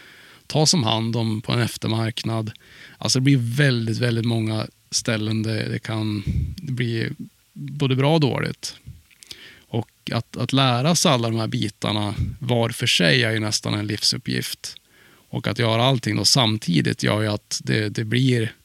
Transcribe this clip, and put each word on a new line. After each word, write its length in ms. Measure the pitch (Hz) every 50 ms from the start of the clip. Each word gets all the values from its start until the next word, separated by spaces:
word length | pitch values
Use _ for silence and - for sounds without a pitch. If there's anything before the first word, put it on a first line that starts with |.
| - - - - - - - - _ -
tas 260 | - 147 156 147 -
om 100 | 175 110
hand 320 | 113 113 110 113 113 117
om 260 | 120 113 113 110 110
på 100 | - -
en 80 | 127 120
eftermarknad. 920 | 117 117 - - - 110 110 113 113 113 - - - 113 113 113 110 107 - - _ - - - - - - -
Alltså 220 | - - - 131
det 40 | 131
blir 140 | 143 139 127
väldigt, 600 | 117 117 117 143 147 139 123 117 113 113 110 113
väldigt 280 | 123 120 117 113 110
många 420 | 117 117 113 110 110 110 110 - - - _ _ _
ställen 520 | - - - - 113 107 107 107 110 110 110
där 260 | 110 107 107 - 120
det 100 | 117 117
kan 440 | - - 113 110 107 107 104 104 101 - - - - - - -
bli 480 | - 143 131 120 123 117 113 113 120 - 147 - - - _ _ _ _ -
både 420 | - 143 143 139 147 147 127 131
bra 180 | 127 135 147 160
och 60 | 165
dåligt. 560 | 147 120 - - - - - - - - - - - - - - - _ _ _ - - - - - - - - - _
Och 220 | - 117 117 - _ _ - -
att, 260 | - 117 - _ - -
att 160 | 127 - 131
lära 420 | 135 135 131 120 120 131 160 175
sig 160 | - - 175
alla 180 | 135 120 117 117
de 100 | 113 113
här 80 | 113 113
bitarna 680 | 123 123 117 104 - - - 110 107 107 104 104 95 - - - - -
var 300 | 135 120 123 117 117 113
för 180 | 117 - 123 120
sig 360 | - - 175 160 139 127 117
är 80 | 113
ju 80 | 113 110
nästan 340 | 110 107 - - - 113 110
en 140 | 104 104 107
livsuppgift. 880 | 107 104 - - 123 123 - - 64 64 - - - - - - - - _ _ _ _ - - - _ _ _
Och 180 | - 120 - -
att 120 | 107 123
göra 240 | 120 110 113 113 120
allting 320 | 131 139 113 - 107 107
då 100 | 117 101
samtidigt 800 | - - 139 120 107 110 110 - - 170 143 123 117 110 - -
gör 180 | 123 110 107
ju 60 | 110 107
att 340 | 104 104 - - - - -
det, 260 | 131 127 110 107 104
det 140 | 104 123 113
blir 500 | 107 120 123 131 131 123 117 110 - - _ _